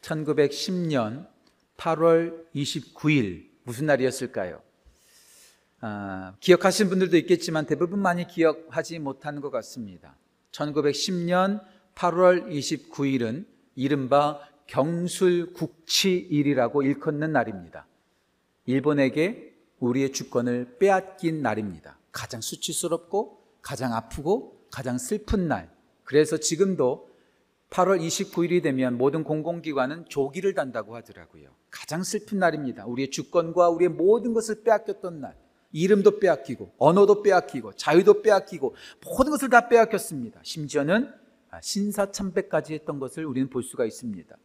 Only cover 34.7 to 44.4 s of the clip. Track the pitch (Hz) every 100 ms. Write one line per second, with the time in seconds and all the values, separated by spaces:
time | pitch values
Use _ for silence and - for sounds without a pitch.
34.7 | 214 214 196 185 165 117 - _ _ _
35.7 | 151 180 208 202 208 185 156 - 123 98
36.7 | _ 135 180 202 208 208 185 170 135 107
37.7 | - - 160 196 208 214 196 190 170 131
38.7 | - - - - - 294 294 269 240 233
39.7 | 233 220 202 - 147 117 - - 165 147
40.7 | 147 143 202 277 - _ _ _ 85 -
41.7 | 202 202 202 202 - 196 190 190 160 156
42.7 | 156 - 147 127 - 160 127 135 127 120
43.7 | 127 113 - 120 95 78 -